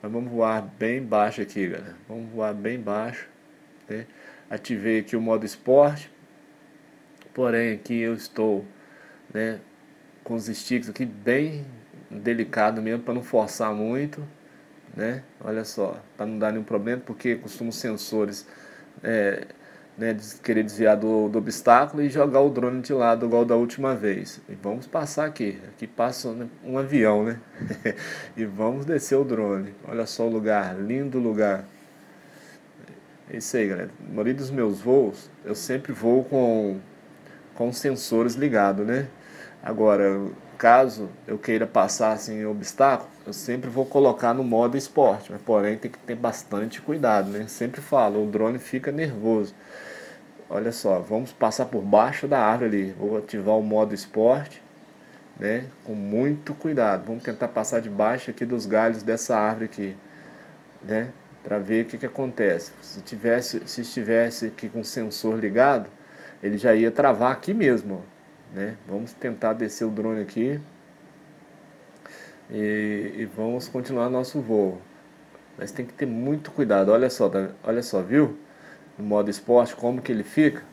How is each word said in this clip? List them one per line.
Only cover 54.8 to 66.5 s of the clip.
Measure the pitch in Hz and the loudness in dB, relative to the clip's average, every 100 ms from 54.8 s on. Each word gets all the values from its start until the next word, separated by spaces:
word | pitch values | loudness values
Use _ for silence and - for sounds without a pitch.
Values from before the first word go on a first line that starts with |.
| - - - - - - | -20 -20 -20 -20 -20 -6
né? | 101 117 131 - | -4 -2 -6 -16
Com | - 107 | -12 -8
muito | 101 107 139 147 - | -2 0 0 -2 -6
cuidado. | - 160 147 110 95 92 | -6 -2 2 2 2 -2
Vamos | 113 | -8
tentar | - 110 120 | -8 -4 -4
passar | 117 110 117 | -2 -2 -2
debaixo | 113 101 107 123 - | -4 0 2 0 -6
aqui | 113 120 | -8 -4
dos | 120 101 | -4 0
galhos | 107 113 110 | 2 2 0
dessa | 104 110 - 113 | -2 -4 0 2
árvore | 107 113 113 | 2 0 -6
aqui, | - 98 95 - - - - - - - - | -6 -8 -8 -18 -20 -20 -20 -20 -20 -20 -20
né? | 98 107 120 - - - | -4 -4 -4 -10 -20 -18
Pra | - 104 | -4 -4
ver | 98 110 113 | 0 0 0
o | |
que | 110 | -6
que | 123 | -8
acontece. | - 127 - 101 85 - - | -6 -6 0 2 2 -4 -18
Se | - 101 | -18 -16
tivesse, | - 110 117 - - - - | -12 -4 0 2 0 -8 -8
se | - | -10
estivesse | 117 - 107 113 117 117 110 | -6 -6 2 2 2 0 -8
aqui | - 110 | -6 -10
com | 117 | -8
o | |
sensor | 107 - 110 - 110 110 | -8 -6 -6 -4 -2 0
ligado, | 107 104 135 131 101 - - - - - | 0 6 6 4 -2 -16 -20 -20 -20 -8
ele | 101 | -4